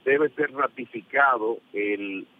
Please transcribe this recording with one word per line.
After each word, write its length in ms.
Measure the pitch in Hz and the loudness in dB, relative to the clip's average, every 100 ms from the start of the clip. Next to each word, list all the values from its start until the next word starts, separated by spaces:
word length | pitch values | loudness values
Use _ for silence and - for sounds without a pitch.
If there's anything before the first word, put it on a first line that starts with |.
debe 240 | 131 139 156 | 2 2 2
ser 220 | - 147 | 0 -4
ratificado 1040 | 135 131 - 123 117 95 135 139 127 110 110 - | 0 -4 -4 -10 -12 -4 2 4 2 0 -4 -6
el 540 | 101 104 101 101 95 - _ | -4 -2 -2 -4 -8 -12 _